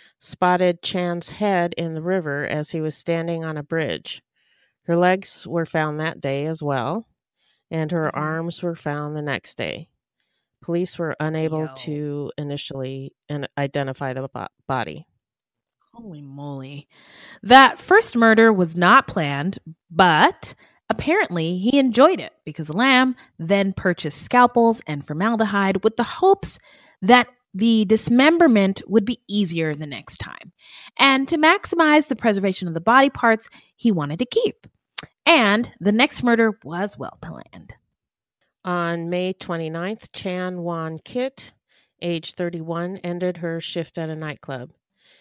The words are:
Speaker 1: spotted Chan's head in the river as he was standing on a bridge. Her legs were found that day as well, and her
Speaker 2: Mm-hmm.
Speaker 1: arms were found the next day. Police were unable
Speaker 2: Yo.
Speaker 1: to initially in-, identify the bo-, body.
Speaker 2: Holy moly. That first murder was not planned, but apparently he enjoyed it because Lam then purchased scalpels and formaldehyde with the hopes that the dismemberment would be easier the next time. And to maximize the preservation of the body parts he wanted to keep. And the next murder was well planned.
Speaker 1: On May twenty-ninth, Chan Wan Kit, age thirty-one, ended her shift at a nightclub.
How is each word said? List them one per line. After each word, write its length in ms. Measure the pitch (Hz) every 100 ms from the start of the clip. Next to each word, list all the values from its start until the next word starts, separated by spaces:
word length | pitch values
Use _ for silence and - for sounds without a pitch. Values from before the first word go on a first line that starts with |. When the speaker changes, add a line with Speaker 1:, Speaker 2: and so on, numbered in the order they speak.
| _ _
Speaker 1:
spotted 640 | - - 180 180 180 175
Chan's 480 | - 185 175 175 -
head 420 | - 208 190 170 -
in 200 | 165 160
the 80 |
river 420 | 165 190 156 143 147
as 240 | 151 151
he 120 | 165
was 140 | 156 151
standing 480 | - 170 165 165
on 140 | 160 156
a 60 |
bridge. 580 | 147 165 143 78 - - _ _ _ _ _ _
Her 120 | - 170
legs 520 | 180 190 190 - -
were 180 | 170 165
found 340 | 160 156 151
that 220 | 156 -
day 240 | 139 139 151
as 160 | 160
well, 460 | 147 135 120 196 226 _ _ _ _ _ _
and 200 | 165 156
her 180 | 170 156
Speaker 2:
Mm-hmm. 60 | -
Speaker 1:
arms 420 | 151 160 170 -
were 140 | 175 165
found 400 | 151 147 147 151
the 80 |
next 340 | 147 131 - -
day. 320 | 92 - 165 _ _ _ _ _ _ _
Police 380 | - 170 180 -
were 160 | 165 -
unable 420 | 156 160 160 156 156
Speaker 2:
Yo. 80 | -
Speaker 1:
to 540 | - 147 147 143 143 -
initially 760 | 143 143 - 135 131 135 135 - _
in-, 200 | 147 139 -
identify 560 | 139 147 135 135 139
the 140 | 131 135
bo-, 200 | 120 101 _ -
body. 400 | 131 104 76 - _ _ _ _ _ _ _ _
Speaker 2:
Holy 280 | 233 226 151
moly. 640 | 143 139 143 139 135 143 - _ _ - - -
That 380 | 190 254 269 -
first 360 | - 403 453 240
murder 380 | 226 220 226
was 220 | 202 175 170
not 320 | 175 254 -
planned, 500 | - 147 139 160 190 - 160 _
but 640 | 165 180 156 254 - - - _ _ _
apparently 680 | 220 - 370 392 175 160 180
he 220 | 208 277
enjoyed 400 | 269 226 294 359
it 140 | 113 - -
because 240 | 151 151
Lam 460 | 170 262 254 262 247 - _
then 340 | 165 196 196
purchased 480 | 190 190 175 151 -
scalpels 580 | - 247 247 240 226 226 -
and 180 | 147 -
formaldehyde 760 | 151 208 233 214 202 196 190
with 140 | 220 -
the 60 |
hopes 560 | 233 - 381 392 - - _ _ _ _
that 260 | 185 247 233 _ _
the 320 | 190 226 226 202
dismemberment 960 | 220 - 240 285 339 339 220 196 196 -
would 200 | 208 208
be 140 | 247 -
easier 460 | 202 190 165 160
the 140 | 147 151
next 300 | 120 - -
time. 340 | - - - _ - - - -
And 280 | 269 269 269
to 80 | 330
maximize 720 | 311 392 - 339 311 302 294
the 60 | 226
preservation 520 | 233 196 196 190 180
of 80 | 165
the 60 |
body 280 | 180 254 277
parts 400 | - 233 220 - - _ _
he 160 | 233
wanted 280 | 180 143 165
to 60 | 247
keep. 420 | 440 494 - - _ _ - - _ -
And 460 | 330 214 214 233 -
the 140 | 185
next 280 | 214 285 -
murder 380 | 247 226 226 208
was 320 | - 170 202 -
well 200 | - -
planned. 520 | 165 65 - - - - _ _ _ _ _ _ _ _ 185
Speaker 1:
On 440 | 175 170 170 165
May 240 | 180 185
twenty-ninth, 760 | 185 - 170 160 165 180 220 -
Chan 480 | - 196 180 185 180
Wan 380 | 170 165 160 160
Kit, 480 | - 247 262 269 - _ _ _ _ _
age 320 | 170 170 160
thirty-one, 640 | - 175 170 160 170 175 190
ended 400 | 175 175 180 175
her 220 | 170 165
shift 380 | - 175 160 -
at 120 | 160
a 60 | 156
nightclub. 560 | 156 143 - 131 120 _ _ _ _ _